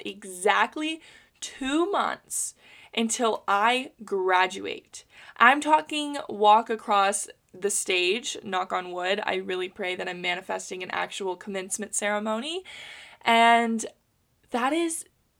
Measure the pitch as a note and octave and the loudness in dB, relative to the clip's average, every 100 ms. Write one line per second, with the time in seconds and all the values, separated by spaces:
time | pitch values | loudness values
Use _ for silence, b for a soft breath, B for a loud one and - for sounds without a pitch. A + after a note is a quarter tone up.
0 | G#3 G3 F#3+ F3+ G3+ G3+ A#3 D4+ D#4 D#4+ | -8 -12 -14 -2 2 4 2 -2 -6 -6
1 | B B B - - - C4 D4+ F4 E4 | B B B -16 -14 -6 -2 0 0 0
2 | B2 - - - - - B B B A#3 | -2 -4 -8 -8 -8 -10 B B B -2
3 | A3+ - A#3 G#3 - G3+ A3+ B3+ C#4 - | -2 0 0 0 0 2 2 2 -4 -12
4 | G#3 G3 F#3 F3+ F#3+ G3 G3+ - _ - | -6 -2 2 4 2 -2 -8 -8 _ -20
5 | _ B B B A#3 D4 D4 D#4 D#4 D4+ | _ B B B 6 6 4 2 2 -6
6 | D4 C#4+ - G#3 G#3 G#3+ A#3+ A3 - G3+ | -6 -8 -6 4 8 8 6 -4 0 2
7 | G3 G3+ - - _ F#3 G3+ - - F#3 | 2 0 -6 -14 _ -6 -4 -2 0 0
8 | F3+ A3+ - - G#3 F#3 F#3 F#3 F3+ F3+ | 2 0 -2 -8 -4 -4 -2 -4 -4 -4
9 | F3+ G3+ - F#3+ F#3+ F#3 F#3 - F#3 F3+ | -2 -2 -2 -4 -4 -4 -6 -6 -6 -4
10 | F3+ F3+ F3+ F3 F#3 F#3+ - F#3 F#3 F3+ | -6 -6 -4 -4 -6 -8 -8 -10 -6 -4
11 | F3+ - F#3+ F3+ G#3+ F#3+ F#3+ - G3+ - | -4 -6 -6 -6 -8 -8 -6 -8 -6 -4
12 | G#3 G#3 A3 A3 D4 F4+ B B B B | -2 -2 -2 -4 -6 -10 B B B B
13 | B B - A#3 A#3 A#3 A#3 A3+ - _ | B B 2 6 8 6 4 -2 -6 _
14 | _ _ _ _ _ A#3+ C4 E4 E4 E4 | _ _ _ _ _ -2 0 0 -2 -4
15 | - _ _ | -10 _ _